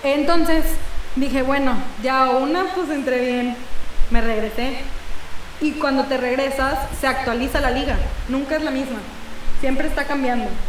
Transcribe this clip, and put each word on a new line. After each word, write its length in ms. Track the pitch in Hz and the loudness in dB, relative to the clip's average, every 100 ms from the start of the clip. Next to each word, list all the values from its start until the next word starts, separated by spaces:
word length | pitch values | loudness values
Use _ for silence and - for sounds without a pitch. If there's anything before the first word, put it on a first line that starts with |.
Entonces, 600 | 277 294 285 339 311 - - - - - - 262 | 0 0 4 4 6 4 4 2 2 0 0 0
dije, 260 | 269 262 | 0 0
"Bueno, 320 | 254 277 269 226 - - | 0 2 2 2 0 -2
ya 280 | 240 262 262 | -2 2 2
una, 360 | 247 269 339 381 | 2 0 0 -2
pues, 160 | 370 320 | -4 -4
entré 300 | 294 262 254 | -4 -2 -2
bien", 360 | 247 247 247 240 - - - - - | 0 -2 -2 -4 0 2 2 4 6
me 100 | 226 | 6
regresé. 560 | 226 220 110 - 247 262 277 - - - - - - - | 4 2 -2 -2 -4 -4 -4 -6 -2 -2 -2 -4 -6 -4
Y 120 | 302 | -2
cuando 300 | 294 285 269 262 | 0 -2 0 0
te 120 | 254 | -2
regresas, 600 | 247 254 269 269 269 302 - - | -2 -2 -2 -2 -2 -2 -4 -2
se 80 | 269 | -2
actualiza 520 | 262 254 233 269 294 | -2 -2 -2 -2 0
la 120 | 277 | 0
liga, 260 | 247 277 247 - - - | -2 -2 0 -2 -4 -4
nunca 260 | 262 277 311 | -4 -2 -4
es 60 | |
la 80 | 302 | -2
misma, 280 | 262 269 226 185 - - - - - | -4 -6 -8 -10 -12 -10 -4 2 4
siempre 280 | 269 269 302 | 4 2 0
está 180 | - 277 | -2 -2
cambiando. 420 | 285 254 240 214 220 | -2 0 0 -2 -2